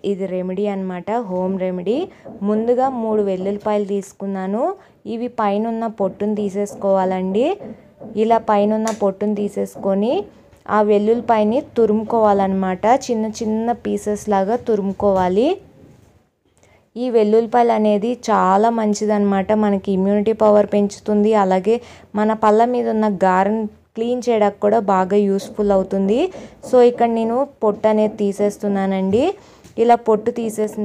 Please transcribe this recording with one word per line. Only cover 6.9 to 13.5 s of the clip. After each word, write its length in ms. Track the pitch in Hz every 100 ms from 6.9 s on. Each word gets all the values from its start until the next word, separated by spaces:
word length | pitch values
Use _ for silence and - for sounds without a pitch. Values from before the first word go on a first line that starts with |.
| 190 185 185 185 202 294 403 - - - _ - 208
ఇలా 160 | 220 226 226
పైనున్న 380 | 208 208 214 220 214
పొట్టును 320 | 202 190 208 202
తీసేసుకొని 720 | 208 202 196 - 196 196 220 349 403 - _ - - 214
ఆ 40 | 208
వెల్లుల్లిపాయని 680 | 208 208 240 240 220 214 247 302 -
తురుముకోవాలన్నమాట. 1080 | 220 214 220 233 214 202 196 190 190 185 214 269 269
చిన్న 180 | 226 214 214
చిన్న 320 | 214